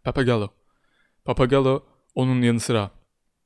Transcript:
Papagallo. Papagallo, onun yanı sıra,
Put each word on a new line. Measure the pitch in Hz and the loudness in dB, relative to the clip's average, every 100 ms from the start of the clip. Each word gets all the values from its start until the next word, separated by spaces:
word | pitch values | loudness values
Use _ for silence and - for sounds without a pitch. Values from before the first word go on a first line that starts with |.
Papagallo. | 127 131 123 117 98 _ _ _ _ _ _ _ | -6 -2 0 0 -2 _ _ _ _ _ _ _
Papagallo, | - 127 127 139 131 135 - _ _ | -6 -2 2 2 2 -2 -6 _ _
onun | - 127 127 | -4 -2 2
yanı | 120 117 | 2 0
sıra, | - 113 98 - _ _ _ _ | -2 -4 -4 -10 _ _ _ _